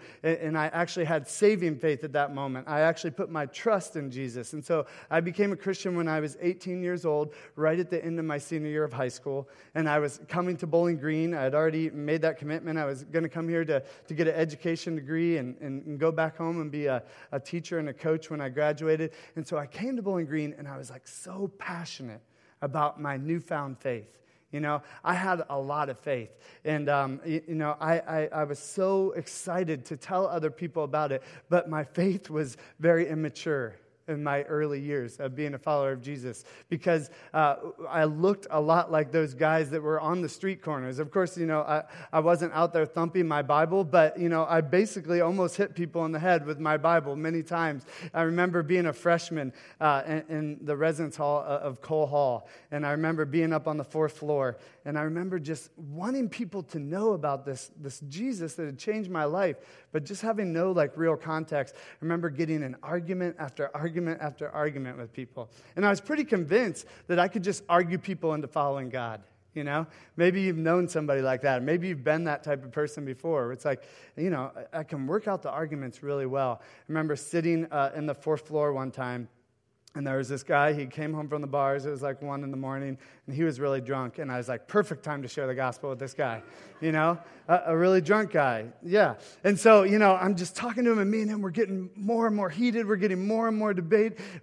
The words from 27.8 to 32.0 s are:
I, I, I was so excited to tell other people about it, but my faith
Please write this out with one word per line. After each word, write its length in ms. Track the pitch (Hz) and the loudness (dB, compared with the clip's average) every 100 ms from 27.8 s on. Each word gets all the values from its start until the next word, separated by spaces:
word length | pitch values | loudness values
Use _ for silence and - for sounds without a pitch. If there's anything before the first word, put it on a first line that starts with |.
I, 180 | 160 165 | 0 0
I, 300 | - 160 151 | 0 -2 -2
I 100 | 156 151 | -2 -2
was 140 | 143 | -4
so 520 | - - 190 196 190 | -8 -2 0 2 0
excited 720 | 170 - - - 175 175 147 - | -2 -8 -10 -6 -2 -2 -4 -6
to 100 | 226 | -12
tell 280 | - 185 190 | -4 0 0
other 240 | 165 156 | 0 -4
people 360 | - 175 165 147 | -4 -6 -4 -2
about 260 | 151 151 | 0 0
it, 100 | 135 - - - | -2 -6 -18 0
but 200 | 175 170 | 0 2
my 140 | 156 | -4
faith 460 | 147 - | -4 0